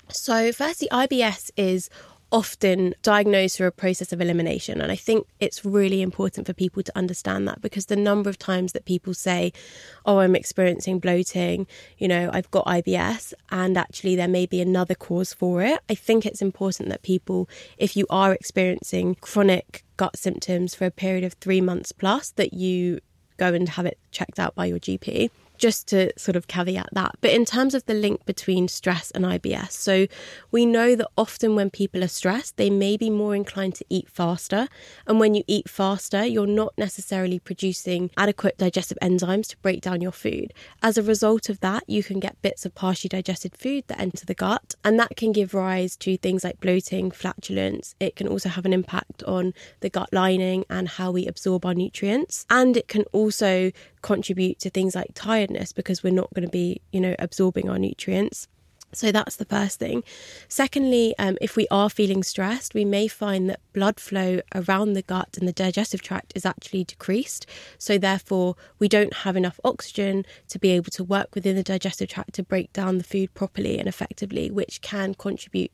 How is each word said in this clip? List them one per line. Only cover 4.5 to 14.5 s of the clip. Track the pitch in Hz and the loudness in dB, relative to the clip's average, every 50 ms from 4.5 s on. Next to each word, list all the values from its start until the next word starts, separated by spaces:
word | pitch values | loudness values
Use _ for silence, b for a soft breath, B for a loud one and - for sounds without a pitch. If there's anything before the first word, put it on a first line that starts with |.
| - - - - - - | -2 -4 -4 -6 -6 -4
And | 73 156 | -4 -4
I | 196 | -4
think | 185 - - 226 214 - _ _ - | -4 0 2 2 2 2 _ _ -4
it's | 208 190 - - - | -4 -4 -4 -4 -4
really | 202 196 208 196 190 196 190 | 0 2 4 4 4 2 2
important | 190 185 180 - 196 190 - 202 185 | 0 -2 -2 -2 -2 -2 -4 -4 -8
for | - 180 | -6 -4
people | - 190 185 - 196 | -2 -2 -2 -2 -4
to | 190 - - | -6 -4 -2
understand | 190 185 180 180 - - 190 190 196 196 | -2 -2 -2 -2 -4 -4 -4 -2 -2 -2
that, | 196 - - | -4 -4 -6
because | - 214 - 196 190 | -6 -6 -6 -6 -4
the | - 208 | -2 0
number | 202 208 208 202 208 202 202 | 2 2 4 2 2 0 -2
of | 190 - | -4 -6
times | - - 185 185 180 180 | -4 -2 0 0 0 -2
that | - - - | -4 -6 -4
people | - 180 175 - 190 | -2 -2 -2 -2 -4
say, | 180 - - 185 180 175 175 180 - B B B B B B B B B B | -6 -4 -2 0 0 0 0 -2 -4 B B B B B B B B B B
"Oh, | 208 202 196 | 4 6 6
I'm | 190 185 185 | 6 6 6
experiencing | - - - - - 185 180 175 - - 190 185 185 | 4 2 0 0 2 2 2 2 0 -2 -2 -2 0
bloating, | - 185 175 175 180 - - 180 175 175 175 180 190 - B B B B B B | 0 2 2 2 0 0 -2 -2 0 0 0 -2 -4 -6 B B B B B B
you | 202 185 | 0 2
know, | 175 175 175 175 | 2 2 0 0
I've | - 185 185 - | -2 -2 -2 0
got | - 190 - | 0 0 2
I | - 180 175 | 2 0 0
B | 170 190 185 | 2 2 0
S," | 175 - - 226 226 - - - - _ - | 0 0 0 -2 -4 -8 -14 -18 -16 _ -6
and | 190 185 185 190 185 | -2 0 2 2 2
actually | 180 - - - - - 190 185 | 2 0 -2 -6 -4 -2 0 2
there | 180 175 175 | 2 2 2
may | 185 180 180 | 2 2 0
be | 180 | 0